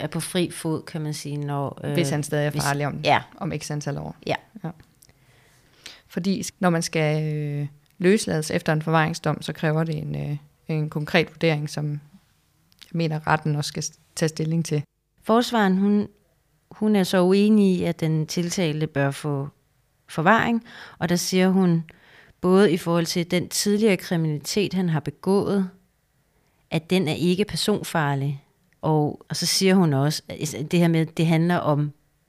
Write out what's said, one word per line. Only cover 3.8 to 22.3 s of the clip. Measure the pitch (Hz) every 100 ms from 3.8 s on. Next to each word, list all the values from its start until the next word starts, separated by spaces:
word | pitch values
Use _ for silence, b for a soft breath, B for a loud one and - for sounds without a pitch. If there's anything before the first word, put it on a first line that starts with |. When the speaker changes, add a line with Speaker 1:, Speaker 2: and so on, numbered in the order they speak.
| 147 143
Speaker 2:
år. | - - -
Speaker 1:
Ja. | - - 214
Speaker 2:
Ja. | 160 - - _ - B B B B B B B B B B
Fordi | - 185 190
s-, | 165 -
når | 185
man | 165
skal, | 170 165 151 156 156
øh, | 151 147 143 143 - _ -
løslades | 180 214 196 165 156
efter | 175 -
en | 156
forvaringsdom, | 165 160 156 165 160 -
så | -
kræver | 147 165 156
det | 160 151
en, | 147
øh, | 147 147 147 - _ -
en | 160 151
konkret | 156 151 185 156
vurdering, | - 165 151 151
som | - 147
jeg | 147 - - _ _ _ _ _ _ -
mener, | 165 165 156 156
retten | 151 156 147
også | 143
skal | -
s-, | 151 - _ -
tage | 160
stilling | 156 156 165
til. | 156 147 143 _ _ _
Speaker 1:
Forsvaren, | - 220 240 240 196 190
hun, | 202 208 208 _ _ _ _ _ -
hun | - 214 208
er |
så | 180 190
uenig | 180 196 208 214 196 180
i, |
at | 175 165
den | 160 156 156
tiltalte | - 170 175 170 151 156
bør | 143 139
få | 139 151 143 143 - _ _ _ _ -
forvaring, | - 160 226 - 233 B B B B
og | 170
der | 175
siger | - 185 185
hun, | 190 185 165 160 B B B B